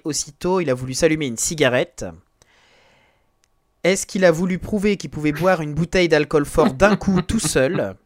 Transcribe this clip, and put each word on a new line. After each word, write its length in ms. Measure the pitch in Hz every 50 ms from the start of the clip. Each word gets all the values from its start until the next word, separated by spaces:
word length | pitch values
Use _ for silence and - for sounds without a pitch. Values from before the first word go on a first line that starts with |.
| -
aussitôt, 560 | 160 143 - - - - - - 175 185 190
il 80 | 175 143
a 60 | 127
voulu 180 | 123 131 131 131
s'allumer 340 | - 170 156 156 156 151
une 120 | 131 113 -
cigarette ? 680 | - - 175 151 143 - 120 127 170 - - - 113 90 82 82 _ _ _ _ _ _ _ _ _ _ _ _ _ _ _ _ _ _ _ _ _ _ _ _ _ _ _ _ _ _ _ _ -
Est-ce 220 | 170 190 190 -
qu'il 180 | - - 202 185
a 60 | 175
voulu 280 | 165 156 185 180 185 175
prouver 380 | - - 208 208 185 214 202 -
qu'il 120 | - 147
pouvait 220 | - 151 151 151 147
boire 280 | 147 165 190 185 160 160
une 100 | 147 147
bouteille 340 | 147 170 165 - 190 180 165
d'alcool 360 | 156 156 151 - - 151 147
fort 300 | - - 170 151 - 131
d'un 220 | 131 190 208 202
coup 260 | 190 - 196 190 180 180
tout 180 | - - 226
seul ? 540 | - 156 - 151 131 139 190 196 117 98 95 - _